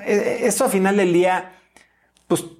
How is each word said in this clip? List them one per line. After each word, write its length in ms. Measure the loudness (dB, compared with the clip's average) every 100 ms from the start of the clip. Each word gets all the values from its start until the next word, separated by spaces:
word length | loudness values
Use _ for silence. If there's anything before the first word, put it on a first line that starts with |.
E-, 120 | -2 -2
e-, 320 | 0 -2 -2
eso 180 | 0 0
a 40 |
final 280 | 0 0 2
del 160 | 2
día, 460 | 2 2 0 -6 -20 _ _ _ _ _ _ _
pues, 180 | -4 -4 -18